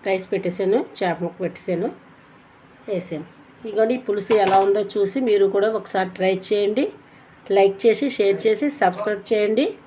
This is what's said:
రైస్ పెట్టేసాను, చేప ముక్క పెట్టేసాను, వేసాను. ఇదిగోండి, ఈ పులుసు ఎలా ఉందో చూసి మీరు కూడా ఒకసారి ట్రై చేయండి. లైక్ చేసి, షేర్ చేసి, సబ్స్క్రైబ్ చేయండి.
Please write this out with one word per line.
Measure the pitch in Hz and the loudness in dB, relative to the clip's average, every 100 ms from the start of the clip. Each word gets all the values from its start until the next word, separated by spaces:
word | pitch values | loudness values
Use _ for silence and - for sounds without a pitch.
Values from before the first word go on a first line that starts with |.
| 202 | -2
రైస్ | 190 185 | -4 -2
పెట్టేసాను, | 185 180 180 190 220 - - | -4 -4 -2 0 0 -2 -4
చేప | 180 165 | -4 -2
ముక్క | 175 175 | -6 -6
పెట్టేసాను, | 175 - - 170 226 - - - - - - - - - - | -8 -8 -6 -4 -4 -8 -20 -20 -20 -20 -20 -20 -20 -20 -8
వేసాను. | 190 175 156 - - - - 226 | -8 -6 -10 -12 -20 -20 -16 -8
ఇదిగోండి, | 208 220 | 0 0
ఈ | 254 | 0
పులుసు | - 202 190 | -2 -4 2
ఎలా | 220 190 196 | 2 4 4
ఉందో | 202 202 196 | 4 2 0
చూసి | 214 196 269 | -2 -2 0
మీరు | 254 208 196 196 | 2 4 4 2
కూడా | 208 220 | 0 -2
ఒకసారి | - 196 185 | -4 -4 -4
ట్రై | 180 190 185 185 | -2 0 0 -2
చేయండి. | 208 202 214 359 - - - - - - 196 | 0 0 0 -2 -6 -20 -20 -20 -20 0 4
లైక్ | 196 196 233 | 4 4 2
చేసి, | 214 285 | 2 -2
షేర్ | 247 196 196 220 | 0 0 2 0
చేసి, | 214 294 | 0 -2
సబ్స్క్రైబ్ | 285 196 185 214 202 - | 0 0 0 -4 -4 -2
చేయండి. | 214 208 220 339 415 | 0 2 2 0 -4